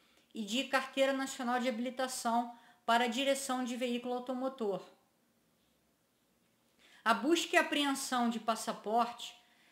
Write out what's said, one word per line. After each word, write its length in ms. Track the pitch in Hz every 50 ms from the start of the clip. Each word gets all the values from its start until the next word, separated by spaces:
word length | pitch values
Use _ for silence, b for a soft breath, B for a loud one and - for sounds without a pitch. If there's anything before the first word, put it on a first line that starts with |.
| b b b b b b b
e 100 | 220 214
de 200 | 196 214 254 262
carteira 480 | 262 - 262 254 - - 269 269 269 269
nacional 460 | 262 269 269 - - 262 240 247 247
de 100 | 233 262
habilitação 880 | 247 220 247 254 247 254 262 254 254 - - 233 226 240 247 240 B B B B B B B
para 200 | - 226 240 247
a 40 | 240
direção 560 | 214 240 277 269 277 269 - - 254 254 254
de 120 | 226 247
veículo 380 | 233 254 247 240 240 240 247 247
automotor. 680 | 247 247 254 254 247 262 269 262 - 226 202 190 170 - - - _ _ _ _ _ _ _ _ _ _ _ _ _ _ _ _ _ _ _ _ _ _ _ _ _ _ _ _ _ _ _ _ _ _ _ _ B B B B B B
A 100 | 220 226
busca 420 | 202 208 294 339 339 - - -
e 20 | 339
apreensão 720 | 320 320 320 294 285 277 269 269 - - 254 247 240 233
de 100 | 233 226
passaporte 960 | - - 220 220 - 240 196 185 - 202 220 233 233 233 - - - - - - b b b b b b